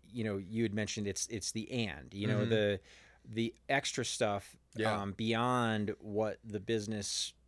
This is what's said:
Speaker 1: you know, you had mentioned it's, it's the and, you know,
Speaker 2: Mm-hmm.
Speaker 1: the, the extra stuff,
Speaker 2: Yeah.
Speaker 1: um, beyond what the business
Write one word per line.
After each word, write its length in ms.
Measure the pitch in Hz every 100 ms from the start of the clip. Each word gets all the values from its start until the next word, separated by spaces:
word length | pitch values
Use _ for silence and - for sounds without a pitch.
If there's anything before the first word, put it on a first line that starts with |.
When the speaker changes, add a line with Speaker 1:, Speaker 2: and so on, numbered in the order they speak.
| -
Speaker 1:
you 120 | 117
know, 140 | 110 98
you 240 | 92 110
had 100 | 113
mentioned 340 | 104 104 - 101
it's, 180 | 95 -
it's 240 | 110 -
the 180 | 113 107 123 107
and, 260 | 71 65
you 140 | 101 104
know, 140 | 104
Speaker 2:
Mm-hmm. 80 | 110
Speaker 1:
the, 280 | 110 104 98 - - - - -
the 200 | 110 113 - -
extra 360 | 139 - - 117
stuff, 500 | - 110 101 - - _ 113
Speaker 2:
Yeah. 200 | 110 101
Speaker 1:
um, 120 | 98
beyond 840 | 95 113 113 123 123 117 110 104 101
what 380 | 104 104 107 95 113
the 140 | 104
business 760 | 101 113 104 107 101 - - -